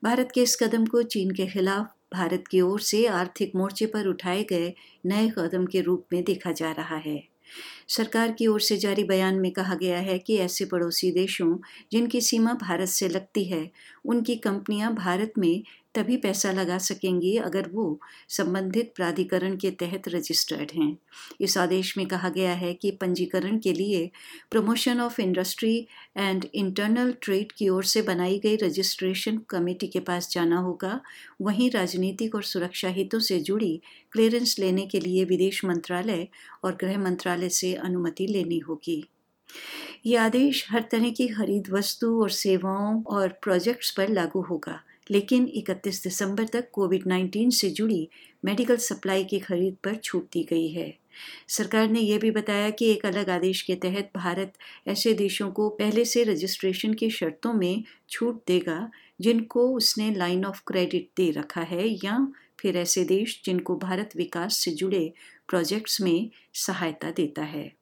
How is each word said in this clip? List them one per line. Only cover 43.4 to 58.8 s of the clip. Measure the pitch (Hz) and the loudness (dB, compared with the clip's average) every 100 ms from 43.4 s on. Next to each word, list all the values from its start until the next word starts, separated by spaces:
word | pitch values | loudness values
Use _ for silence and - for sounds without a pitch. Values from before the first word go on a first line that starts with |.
projects | - 180 175 240 - | 0 2 2 0 -2
पर | - 196 | -2 0
लागू | 208 165 170 | 2 0 -2
होगा, | 170 170 - 160 - - - | -2 -6 -6 -12 -14 -20 0
लेकिन | 202 202 254 247 | 0 4 2 2
इकतीस | - - 185 202 190 | 0 -4 -4 -2 -4
दिसंबर | 185 185 196 202 220 | -6 -4 -2 0 -2
तक | 233 247 | -2 -4
कोविड | - 190 190 190 | -2 2 2 2
नाइनटीन | 185 185 202 240 | 0 0 2 2
से | 247 196 | 4 0
जुड़ी | 190 220 196 160 - - _ 185 | 0 0 0 -2 -10 -20 _ -2
मेडिकल | 202 240 240 | 0 2 2
सप्लाई | 233 196 190 190 | 2 -4 0 0
की | 190 196 | 0 -4
खरीद | 190 180 185 190 | -2 0 0 -2
पर | 196 220 | -6 -6
छूट | - 180 175 | -4 -4 -4
दी | 175 | -4
गई | 160 165 165 | 0 0 0
है। | 165 160 - _ - - - - | -4 -8 -10 _ -20 -18 -18 -8
सरकार | - 208 220 220 | -4 0 2 4
ने | 226 | 4
यह | 220 208 | 2 2
भी | 220 | 2
बताया | 214 214 202 208 | 0 0 0 0
कि | 214 226 | 2 4
एक | 208 208 | 4 2
अलग | 190 190 | -2 0
आदेश | 180 180 190 | 2 2 0
के | - 185 | -2 -2
तहत | 185 190 202 196 | 0 -2 -4 -4
भारत | 180 175 196 - - - - | -4 -2 -6 -8 -20 -16 -6
ऐसे | 208 233 | 0 2
देशों | 220 202 190 202 | 4 2 0 -4
को | 190 214 | 0 -2
पहले | 208 214 208 240 | 2 0 2 2
से | 240 | 4
रजिस्ट्रेशन | 233 175 190 - 190 190 220 | 2 2 0 -2 -2 0 -2
की | 220 226 | 0 0
शर्तों | 220 165 156 233 | 0 -4 -2 -2
में | 226 180 196 226 - _ | 2 2 0 -4 -16 _
छूट | - 233 233 - | -4 -2 -4 0
देगा | 180 165 165 | 2 2 -4